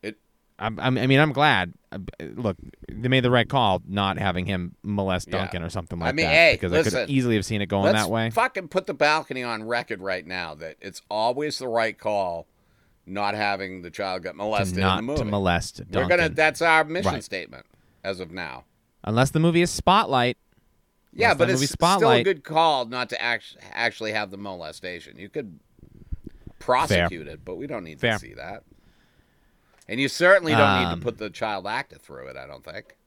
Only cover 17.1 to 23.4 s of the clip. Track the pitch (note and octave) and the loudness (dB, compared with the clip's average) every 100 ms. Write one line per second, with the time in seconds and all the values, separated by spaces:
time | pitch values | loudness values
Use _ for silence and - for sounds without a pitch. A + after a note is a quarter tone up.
17.1 | D3 - F#2+ D#2+ C2+ _ _ _ _ F#2+ | -2 -6 -8 -8 -16 _ _ _ _ -8
18.1 | F#2 F2 F#2 D#2+ B1+ - _ _ _ - | -8 -8 -10 -10 -12 -18 _ _ _ -2
19.1 | A2 C3 D#3+ E3 E3+ E3+ - - G3 A3+ | 2 2 4 2 2 0 0 2 4 4
20.1 | B2+ B2 - _ _ _ _ _ _ _ | 2 2 -2 _ _ _ _ _ _ _
21.1 | - A3+ D3+ E3+ C3 C#3 - E3+ F#3+ A3+ | 0 2 4 2 2 0 2 4 6 6
22.1 | A#2+ F#3+ E3+ - D#3 E3 C#3 A#2 B2 A#2+ | 6 4 -2 -2 2 4 2 -2 -6 -6
23.1 | A#2+ A#2+ A2+ | -4 -2 -4